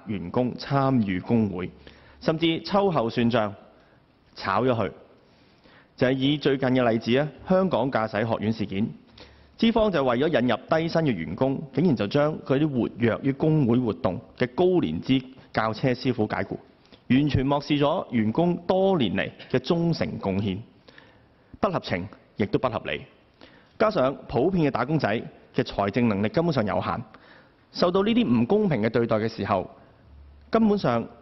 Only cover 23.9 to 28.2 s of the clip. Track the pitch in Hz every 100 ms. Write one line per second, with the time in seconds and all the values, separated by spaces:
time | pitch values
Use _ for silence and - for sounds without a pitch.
23.9 | 185 131 139 - 127 160 185 147 110 127
24.9 | 156 104 113 - - - - 127 - 101
25.9 | 123 120 196 104 170 170 131 104 90 98
26.9 | 87 - - - - - _ _ - 180
27.9 | 185 202 233